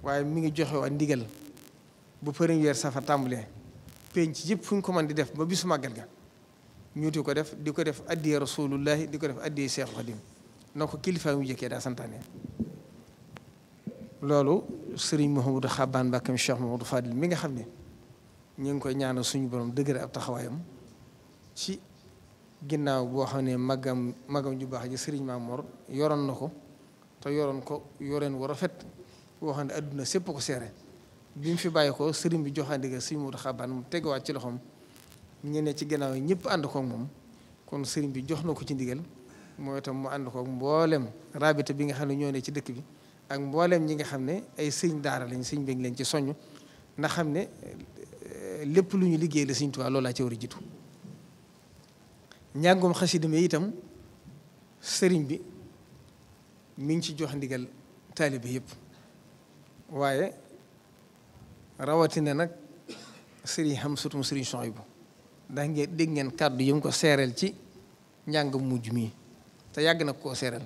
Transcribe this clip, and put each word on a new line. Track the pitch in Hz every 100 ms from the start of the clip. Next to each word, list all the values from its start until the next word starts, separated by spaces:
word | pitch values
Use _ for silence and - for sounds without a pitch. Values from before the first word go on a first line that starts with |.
waaye | 139 143
mi | 147 165
ngi | 160 151
joxe | 147 147
waat | 135
ndigal | 143 147 135 110 - - - - - - - - -
bu | 147
premier | 143 170 165 151 131
safar | 147 131
tàmbalee, | 127 147 131 123 - - - - - - -
penc | - 165 143 156
yëpp | 196
fu | - 202
ñu |
ko | 185
mën | 180 156
di |
def | 151 135 147
ba | 160
bisu | 185 180
màggal | 156 131
ga, | 113 107 - - - - - - - - -
ñu | 156
di | 156
ko | 139
def, | 143 151 -
di | 151
ko | 151
def | 156 139 -
addiya | 165 151 147
Rasulullahi, | 135 - 143 139 143 147 156
di | 147
ko | 147
def | 131
addiya | 156 147 135
Seexul | - 123 113
Xadim, | 117 110 - - - - -
na | 143 151
ko | 151
kilifa | 190 175 151
yu | 143
njëkkee | 135 127 123
daa | 127
santaane. | 131 123 120 110 - - - - - - - - - - - - - - - - - - - -
Loolu | 143 147 139 185 - - - -
Sëriñ | - 151 147
Mouhamadou | 143 127 131 127
Xaban | 131 131 131 127
Mbacké | 127 - 123
Cheikh | - 123
Mouhamadou | 123 120 120
Fadil | 131 123
mi | 120 170
nga | 170
xam | 160
ne | 127 110 - - - - - - - - -
ñu | 139
ngi | 143
koy | 131 131
ñaanal | 135 127
suñu | 117 139 131
borom | 123 120
dëgër | 123 143 131
ab | 131
taxawaayam | 127 120 123 123 139 175 - - - - - - - -
ci | - - 190 - - - - - - - - 139
ginnaaw | 156 143 135 123
boo | 131 127
xam | 135
ne | 131 127
magam, | 127 135 131 127 123 123 -
magam | 143 139 131
ju | 131
baax | 127 123
ji | 127
Sëriñ | - 147
Maam | 135 123
Mor | 117 123 - - -
yoroon | 131 151 147 139
na |
ko, | 120 139 - - - - - - -
te | 143
yoroon | 147 143 135
ko | 127 147 - -
yoreen | 143 147 143
wu | 135 135
rafet, | 143 180 - - - - - - -
boo | 156
xam | 139 139
ne |
adduna | 156 151 139 131
sépp | 190 180
ko | 143
seere. | 123 131 110 - - - - - - -
Bi | 151
mu | 170
fi | 175
bàyyi | 160 143
ko, | 135 147
sëriñ | 151 175 165
bi | 147 143
joxe | 139 143
ndigal | 135 127
Sëriñ | - 151
Modou | 139 127
Xaban | 131 120 127
mu | 131 123
tegawaat | 175 156 135 131
ci |
loxoom, | 139 123 120 - - - - - - - -
ñu | 147 151
ne | 151 139
ci | 147
ginnaaw | 151 139 131
yi |
ñëpp | 143 185 247
ànd | 190 143
koog | 143 131
moom. | 113 143 - - - - - -
Kon | 143
sëriñ | 135 - 143
bi | 131 135
jox | 160 165
na |
ko | 147 135
ci |
ndigal, | 139 127 127 170 - - - - -
mooy | 139 139
itam | 135 135
mu | 135
ànd | 139 127
koog | 120 127
mboolem | 131 135 156 165 156 120 - -
rabita | 147 151 147 143
bi | 139 143
nga | 135
xam | 147
ne | 139
ñoo | 143
ne | 135
ci | 127
dëkk | 147 135
bi, | 123 147 - - - -
ak | 139
mboolem | 139 147 175 180 156
ñi | 151
nga | 143
xam | 143
ne | 131 185 240 -
ay | 151
sëriñ | 135 170 156
daara | 143 131 123
lañ, | 127
sëriñ | 123 147 139
bi | 127
ngi |
leen | 127 123
ci | 127
soññ, | 156 135 147 - - - - - -
ndax | 147
xam | 165 156
ne, | 147
eh, | 202 - - - - - - - - - 95 92 147
lépp | 165 185
lu | 196 180
ñu | 160
liggéey | 165 147 139
la |
Sëriñ | 127 143
Tuubaa, | 131 127
loolu | 135 127
laa |
ci | 123
war | 127
a | 117
jiitu. | 117 - - - - - - - - - - - - - - - - - - - - 139
Njàngum | 165 185 180
xasida | 170 180 180 160
mi | 156
itam | 175 156 196 285 - - - - - - - - - -
sëriñ | - - 190 175 143
bi | 160 - - - - - - - - - - - - - -
mi | 139 165
ngi |
ci | 165 147
jox | 151 139
ndigal | 139 131 123 - - - -
taalibe | - 151 135 120
yëpp, | 127 - - - - - - - - - - - - -
waaye | 143 139 135 190 - - - - - - - - - - - - - - -
rawatina | 135 156 160 165 147
nag | 143 170 - - - - - - - - -
sëriñ | - - 156 135
Hamsatu | 143 143 151 147
sëriñ | 131 143 123
Souhaïbou, | 123 120 110 104 - - - - - -
ndax | 139 147
ngeen | 151 147 165
dégg | 160
ngeen | 147 135
kàddu | - 151 127
yi | 131
mu | 147
ko | 143
seereel | - 160 139 131 120
ci | 190 - - - - - - - -
njàng | 151 143 135
mujj | 135 127 113
mi, | 120 110 - - - - - -
te | -
yàgg | 156 170
na | 151
koo | 131 143
seereel. | 127 127 117